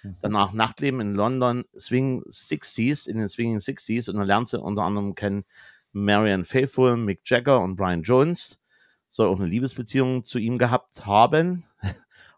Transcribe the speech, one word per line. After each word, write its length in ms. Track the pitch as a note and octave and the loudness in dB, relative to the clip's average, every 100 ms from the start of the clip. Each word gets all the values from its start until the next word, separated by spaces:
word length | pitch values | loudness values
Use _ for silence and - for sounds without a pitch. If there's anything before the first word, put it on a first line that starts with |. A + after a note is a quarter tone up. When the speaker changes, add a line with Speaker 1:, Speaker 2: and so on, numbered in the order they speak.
Speaker 1:
Mhm. 100 | G2+ F#2 | -18 -8
Speaker 2:
Danach 300 | G#2 G#2 G2 | -2 0 0
Nachtleben 480 | A2 A2 - C#3+ C3 | 0 -2 -2 -4 -2
in 160 | G#2 G2+ | -2 0
London, 480 | A2 C3 B2 B2 B2 - | 0 0 0 -2 -6 -14
Swing 460 | - B2 C3+ B2+ - | -4 -2 0 -2 -8
Sixties, 800 | - - - - - A#2 D3 - | -16 -8 -8 -6 -2 0 -2 -4
in 100 | A2 | -6
den 100 | G#2 | -6
Swinging 300 | - A#2 G#2+ | -4 -4 -4
Sixties 500 | A2 G#2+ - A#2 A#2 | -6 -8 -6 -4 -4
und 100 | G#2 | -2
da 40 | |
lernte 280 | G2 G2+ A#2 | 2 0 0
sie 100 | A#2 | -6
unter 240 | E2 G#2 | -4 -2
anderem 320 | F#2 G#2 G2+ F#2+ | -2 -2 -6 -4
kennen 280 | G#2 G2+ - - - _ _ | -4 -4 -8 -16 -20 _ _
Marianne 540 | G2+ G2+ G#2 G#2+ F#2+ | -2 2 4 4 2
Faithfull, 520 | F2 C3 A#2+ - B2+ A#2+ | 0 0 0 4 4 4
Mick 260 | G#2+ F#2 | 0 -4
Jagger 360 | - B2 B2+ B2+ | 0 0 4 2
und 140 | F#2 | 2
Brian 280 | F#2+ F#2 E2+ | 0 0 0
Jones. 580 | E2 B2+ D3+ F3 - - _ _ _ _ _ | 4 4 4 0 -8 -16 _ _ _ _ _
Soll 180 | - G#2+ | 0 2
auch 140 | F#2 | 2
eine 80 | F2+ | 0
Liebesbeziehung 760 | G#2+ C3 - A#2 C3+ B2+ B2+ | 0 -2 -6 -4 0 0 0
zu 160 | - B2+ | -4 -4
ihm 200 | A2 B2 | -2 0
gehabt 480 | A#2+ B2 - - G2+ | 2 0 -4 -12 2
haben. 580 | G2+ A#2+ D#3 E3+ F3+ - _ | 6 6 4 0 -2 -10 _
<laughs> 220 | G2 - _ _ - | -8 -8 _ _ -20